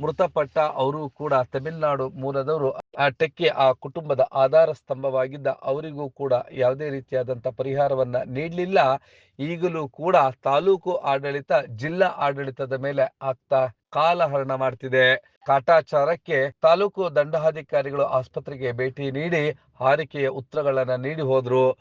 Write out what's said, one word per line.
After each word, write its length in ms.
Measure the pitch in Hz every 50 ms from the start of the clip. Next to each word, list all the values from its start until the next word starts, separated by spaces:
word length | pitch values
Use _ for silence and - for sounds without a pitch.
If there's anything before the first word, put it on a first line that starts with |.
ಮೃತಪಟ್ಟ, 560 | 147 156 139 - 185 156 - 160 147 131 -
ಅವರು 520 | 160 151 156 - 135 131 139 151 156 151 135
ಕೂಡ 240 | - - 147 151 139
ತಮಿಳುನಾಡು 760 | 127 123 - - 135 135 160 165 160 156 147 143 135 131 135
ಮೂಲದವರು. 600 | - 131 131 139 135 139 131 143 160 156 135 135
ಆ 380 | - - - _ - - 143 139
ಟೆಕ್ಕಿ 380 | 120 - 160 147 - - 170
ಆ 240 | 151 - - 135 131
ಕುಟುಂಬದ 480 | 123 - - 143 - 170 156 151 135 120 131 - -
ಆಧಾರ 380 | 135 135 135 147 160 165 147
ಸ್ತಂಭವಾಗಿದ್ದ, 760 | - - _ - 135 131 135 135 131 131 131 135 139 143 135
ಅವರಿಗೂ 640 | 135 - - - 131 135 151 156 160 143 143 147 131
ಕೂಡ 240 | - - 139 135 123 123 - -
ಯಾವುದೇ 380 | - 131 123 127 135 143 156 147
ರೀತಿಯಾದಂಥ 580 | 135 135 127 _ 135 127 123 123 127 117 117
ಪರಿಹಾರವನ್ನ 680 | 131 113 - 131 135 135 143 143 139 139 131 131 123 120 127 -
ನೀಡ್ಲಿಲ್ಲ. 540 | - 123 135 160 170 170 180 180 185 190 180 170 147 135 139 - _ _ _ _ _ _ -
ಈಗಲೂ 480 | 139 160 175 165 175 180 165 160 147
ಕೂಡ 280 | 120 - - 156 180 185 160 139 131 120 - -
ತಾಲೂಕು 520 | 135 139 151 175 196 190 175 - 180 175
ಆಡಳಿತ, 560 | - - 143 139 139 139 143 139 143 139 - 175 151 135 - 117
ಜಿಲ್ಲಾ 320 | 107 131 160 175 185 190
ಆಡಳಿತದ 640 | - - 143 143 143 139 139 139 135 123 - 135 123 135
ಮೇಲೆ 440 | 127 135 143 139 139 131 - - _
ಆಗ್ತಾ 460 | 139 135 127 - _ _ 139 131 131 127 - _ _ _
ಕಾಲಹರಣ 640 | - 147 156 165 175 175 170 143 143 139 135 135 135
ಮಾಡ್ತಿದೆ. 760 | 131 131 131 123 - 131 127 127 131 127 127 131 131 - _ _ _ -
ಕಾಟಾಚಾರಕ್ಕೆ 1080 | - 135 135 120 - 170 160 - - 160 143 143 151 175 - _ 175 151 135 135 139 - _
ತಾಲೂಕು 540 | - 160 170 185 202 202 - 190 185 170 143
ದಂಡಾಧಿಕಾರಿಗಳು 880 | 147 143 151 170 156 156 160 151 156 139 - 156 143 135 143 139 143 135
ಆಸ್ಪತ್ರೆಗೆ 680 | - 135 131 123 - _ 151 139 151 143 127 131 123
ಭೇಟಿ 400 | 120 123 131 135 127 143 143 135
ನೀಡಿ 480 | 131 143 160 175 170 151 147 151 147 - _ _ _ -
ಹಾರಿಕೆಯ 480 | - 131 147 156 151 - - 143 139
ಉತ್ತರಗಳನ್ನ 680 | 131 131 135 120 - - 156 143 143 135 131 127 123 127
ನೀಡಿ 260 | 123 131 143 160 160
ಹೋದ್ರು. 500 | 147 131 131 135 120 120 127 127 131 131 - -